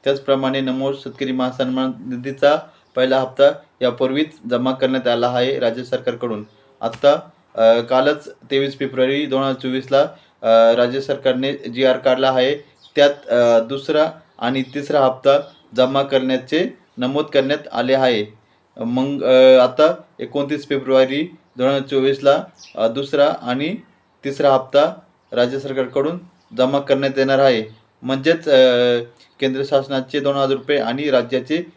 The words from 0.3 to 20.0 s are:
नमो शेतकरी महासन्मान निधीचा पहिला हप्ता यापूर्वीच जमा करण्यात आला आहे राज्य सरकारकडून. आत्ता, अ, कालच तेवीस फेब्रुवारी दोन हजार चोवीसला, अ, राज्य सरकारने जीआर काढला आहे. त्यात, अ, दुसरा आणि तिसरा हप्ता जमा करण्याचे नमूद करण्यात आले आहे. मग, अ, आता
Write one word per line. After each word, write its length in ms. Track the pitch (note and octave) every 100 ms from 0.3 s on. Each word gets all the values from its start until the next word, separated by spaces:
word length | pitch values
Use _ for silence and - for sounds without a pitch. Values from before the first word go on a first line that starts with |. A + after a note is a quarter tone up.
| C3+ C3 C3+
नमो 320 | C3 C3 C3+
शेतकरी 400 | C#3 C#3 B2 C3+
महासन्मान 600 | B2+ B2+ B2+ B2+ C3 C3 A2+ C3
निधीचा 520 | B2 B2+ C3+ C#3+ D3+ - _ _ -
पहिला 240 | C3 C3
हप्ता 240 | B2+ - C#3+ C#3+ _ _
यापूर्वीच 460 | B2 A#2+ C3 C3+ D#3 - A#2+
जमा 220 | A#2+ B2+
करण्यात 360 | C3 C3 C3 A#2+
आला 200 | A#2+ A#2+
आहे 300 | B2 B2 C3+
राज्य 260 | A#2+ A#2+
सरकारकडून. 600 | B2 B2 A#2+ A#2+ A#2+ G#2+ G#2 _ _ _
आत्ता, 320 | A#2 - C#3+ D#3 - _ _
अ, 260 | - A2+ A#2
कालच 480 | A#2 B2+ C#3+ D3+ - - -
तेवीस 280 | C3+ C#3 -
फेब्रुवारी 480 | C3+ B2 C3 C#3 D3
दोन 160 | C3
हजार 120 | C3+
चोवीसला, 460 | C3 C3 C3 C3 C#3 D#3+ - _ _
अ, 340 | A2+ A2+ A#2 A#2
राज्य 240 | B2 C3+
सरकारने 520 | C3+ B2+ C3+ B2+ C3+
जीआर 440 | C#3+ A#2+ A#2+ C3+ -
काढला 340 | C#3 B2+ C3
आहे. 240 | C3 B2+ D3 - _ - -
त्यात, 340 | C#3+ C#3+ -
अ, 340 | A#2+ A#2+ A#2
दुसरा 460 | A2+ C3+ C3+ D3+ D#3+ - _ -
आणि 240 | A#2+ C3+
तिसरा 380 | C3 C#3+ C#3 D3+
हप्ता 380 | C3+ B2+ C#3 C#3+ - _ _ A2
जमा 260 | B2+ C3+
करण्याचे 760 | C#3 C#3 C3 C3 B2+ D#3 F3 - _ -
नमूद 260 | B2+ C#3+
करण्यात 440 | D#3 C#3+ C3 D3+ -
आले 220 | - B2
आहे. 440 | C3 C3 A2+ G#2 - _ _ _ -
मग, 400 | A#2 B2 C3+ C#3+
अ, 340 | B2 C3 C3 C3
आता 320 | B2 B2 D#3 F3